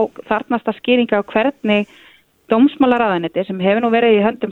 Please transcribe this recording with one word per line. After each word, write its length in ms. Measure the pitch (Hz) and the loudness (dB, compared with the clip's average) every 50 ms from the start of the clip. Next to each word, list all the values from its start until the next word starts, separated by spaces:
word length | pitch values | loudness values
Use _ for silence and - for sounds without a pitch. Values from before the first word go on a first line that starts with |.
| 220 - - - - | -2 -2 -6 -8 -6
þarfnast 500 | - 220 214 - - 240 220 - 220 214 | -4 -4 -4 -4 -4 -6 -4 -4 -6 -8
að 80 | - | -4
skýringa 400 | - 240 247 247 240 226 214 202 | -2 0 0 0 0 0 -2 -2
á 80 | 202 - | -2 -2
hvernig 560 | - 214 226 277 - _ - 214 208 208 208 - - - - - - _ _ _ _ _ _ - | -2 -2 -2 -2 -4 _ -2 -2 0 0 -2 -4 -10 -20 -20 -20 -20 _ _ _ _ _ _ -2
dómsmálaráðuneyti, 920 | 220 226 262 294 - - 269 254 247 240 233 208 185 175 165 160 - 180 196 | 2 4 4 2 2 2 2 2 2 2 0 0 -2 -2 -4 -4 -6 -6 -6
sem 140 | - 196 185 | -6 -6 -2
hefur 220 | 180 196 202 226 240 | 0 0 0 0 0
nú 80 | 233 226 | 0 0
verið 220 | 233 233 233 220 208 | 2 2 2 4 2
í 40 | 202 | 2
höndum 240 | 220 240 - - - | 0 -2 -4 -8 -8